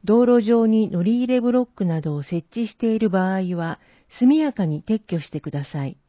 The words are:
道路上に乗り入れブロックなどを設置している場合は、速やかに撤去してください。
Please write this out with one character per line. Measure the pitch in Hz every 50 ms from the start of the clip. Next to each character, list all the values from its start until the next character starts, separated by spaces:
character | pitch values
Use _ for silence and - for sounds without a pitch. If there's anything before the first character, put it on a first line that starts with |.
| -
道 | 180 214 233 247
路 | 240 247 240 214
上 | 214 233 226 226
に | 220 220 220 220 -
乗 | - 175 175
り | 202 233
入 | 240 254
れ | 247 254 254
ブ | 233 247
ロ | 240 254 247
ッ |
ク | 240 _ - 196
な | 175 165 160
ど | 151 160 147
を | 147 143
設 | - 180 170 165 _
置 | _ 226 233
し | 208 -
て | _ - 226 220
い | 220
る | 220 214
場 | 175 190 185 185 190
合 | 190 190 180 180
は、 | 170 165 165 - - _ _ _ _ _ _ - -
速 | 247 254 294
や | 311 311 294 -
か | - 190
に | 160 151 151 -
撤 | - 220 214
去 | _ - 175 170
し | 147 -
て | - 151
く | - 156
だ | 139 143 143
さ | - - 151 139
い。 | 135 - _ _